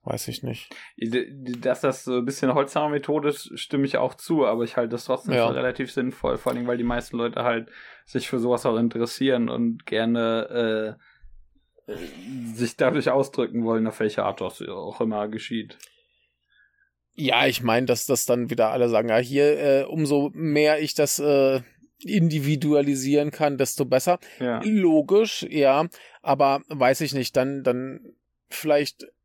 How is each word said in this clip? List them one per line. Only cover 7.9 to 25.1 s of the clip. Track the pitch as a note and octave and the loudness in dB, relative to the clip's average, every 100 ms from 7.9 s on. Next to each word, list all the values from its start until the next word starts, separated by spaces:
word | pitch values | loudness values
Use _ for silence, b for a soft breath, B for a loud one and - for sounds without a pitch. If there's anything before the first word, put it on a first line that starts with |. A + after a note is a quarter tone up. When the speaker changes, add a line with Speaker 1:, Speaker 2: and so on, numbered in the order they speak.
| B | B
Speaker 2:
sich | _ B2+ - | _ -6 -2
für | B2+ | -2
sowas | A#2+ A#2+ C3 | 2 2 2
auch | A2+ | 2
interessieren | A#2 A#2 A#2 - C3+ B2 A#2 | 0 0 -4 0 0 2 0
und | A#2+ A#2 A#2 - | 0 -2 -2 -4
gerne, | A2 A2+ A#2 A2+ A2+ - A#2+ A2+ A2 A2 G#2+ b b b - - _ _ _ - | -2 0 0 0 0 -2 -2 0 0 -4 -10 b b b -20 -20 _ _ _ -14
äh, | |
äh, | - E2+ E2+ G2 C3 A#2 | -12 -12 -14 -12 -10 -10
sich | A2+ A#2+ - | -4 -4 2
dadurch | C3 C#3+ C3 | 2 2 0
ausdrücken | C3+ C3+ - A#2 A#2 | 0 0 -2 -2 -2
wollen, | A2+ A2+ A2+ | 0 0 0
auf | - | 0
welche | G#2+ - | -2 0
Art | G2+ F#2+ | -2 -2
das | F#2 - | -8 -8
auch | - F#2+ F2 A2 | -12 -10 -12 -4
immer | A2+ G#2+ G#2+ | -2 -2 -4
geschieht. | G#2+ - A#2 G#2+ - b b b b b b b b b b b _ _ - | -8 -8 -8 -10 -18 b b b b b b b b b b b _ _ -6
Speaker 1:
Ja, | C3+ A#2 C3+ | 0 2 2
ich | A#2+ | 0
mein, | A#2+ A#2 B2+ | 0 2 2
dass | A#2+ - | -2 0
das | B2 - | -2 2
dann | B2 A#2+ | 0 0
wieder | A#2+ A2 | 0 2
alle | B2+ A#2+ | 2 2
sagen, | A2 A#2 | 2 2
„Ja, | A2 | 0
hier, | B2 C#3 D3 D3 | 2 2 4 4
äh, | C#3+ C3+ | 4 2
umso | C3+ D#3 D3 C#3+ C#3+ | 2 -2 0 2 0
mehr | - D#3+ D3 D3+ D3+ | -4 0 4 4 2
ich | D3+ | 0
das, | - D3 - | 0 0 2
äh, | D3 C#3 C3+ C3 A#2+ b _ _ | 2 4 4 2 -4 b _ _
individualisieren | F3 G#3 E3 D3+ C#3 D3+ D3 D3 C#3+ C3+ C3 C#3+ D3 | -2 2 2 2 0 0 2 2 2 0 2 2 2
kann, | - D3+ C3+ | -2 -2 0
desto | C3 - B2+ | -2 0 0
besser.“ | B2+ F3 F3 B B | 2 2 0 B B
Speaker 2:
Ja. | B2+ A#2 | -4 -2
Speaker 1:
Logisch, | G#3+ G#3+ F3+ D#3 C#3+ | 0 4 6 4 6